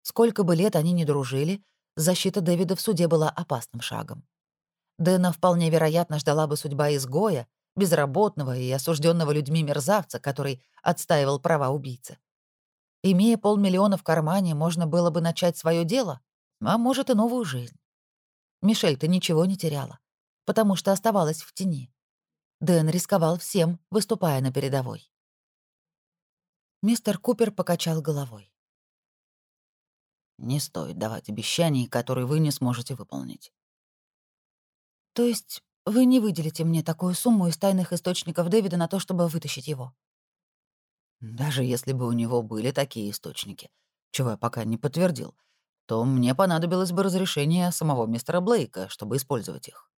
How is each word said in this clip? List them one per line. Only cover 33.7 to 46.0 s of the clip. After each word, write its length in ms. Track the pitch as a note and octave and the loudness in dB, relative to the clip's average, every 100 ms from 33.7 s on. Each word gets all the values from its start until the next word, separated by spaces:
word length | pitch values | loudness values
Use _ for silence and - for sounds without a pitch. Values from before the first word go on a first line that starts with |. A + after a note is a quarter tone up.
| _ _ _ _ _ _ _ _ _ _ _ _ _ _ | _ _ _ _ _ _ _ _ _ _ _ _ _ _
«То 100 | - | 0
есть 400 | A#3+ A3+ _ - _ _ - | 0 0 _ -18 _ _ 0
вы 200 | A3 B3+ | 4 6
не 140 | B3+ | 6
выделите 440 | G#3+ D#3+ D#3 D#3+ | 4 -2 -4 -2
мне 180 | E3 E3 | 0 0
такую 320 | D#3+ D#3+ F3+ | 0 -2 -2
сумму 340 | F3 B3 A3 F3 | 0 2 4 2
из 100 | D#3+ | 2
тайных 360 | G3 F#3 F3 | 2 2 0
источников 560 | F3 - F3+ E3 D#3+ F3 | -2 -2 -4 -4 -2 2
Дэвида 280 | A3 G3 F3 | 2 2 -2
на 100 | E3 | -2
то, 100 | G3 | -2
чтобы 300 | - F3+ E3+ | -2 0 0
вытащить 400 | D#3+ D3 - C#3 | -2 -6 -10 -8
его?» 260 | C3+ B2+ _ _ _ _ _ _ _ _ _ _ _ _ _ | -8 -10 _ _ _ _ _ _ _ _ _ _ _ _ _
«Даже 440 | A2 A#2 D3 C3+ | -14 -6 -4 -2
если 300 | B2+ A#2+ - | -2 -2 -4
бы 140 | C3 B2 | -4 -2
у 40 | |
него 300 | A#2+ A#2 B2 | -2 0 -2
были 300 | A2 A2 A#2+ | -2 -4 -2
такие 400 | C#3 C#3 A#2 G#2 | -2 -4 -4 -8
источники, 580 | G#2 E2 C2+ G2+ F2+ - _ _ _ _ | -8 -12 -12 -12 -14 -20 _ _ _ _
чего 220 | - B2+ | -4 -2
я 60 | G#2 | -2
пока 260 | A#2 - | -4 -4
не 160 | A2+ A2+ | -6 -4
подтвердил, 580 | C#3+ D#3 F3+ B2+ - _ _ _ _ _ - | -4 0 0 0 -10 _ _ _ _ _ -4
то 180 | A2+ | 0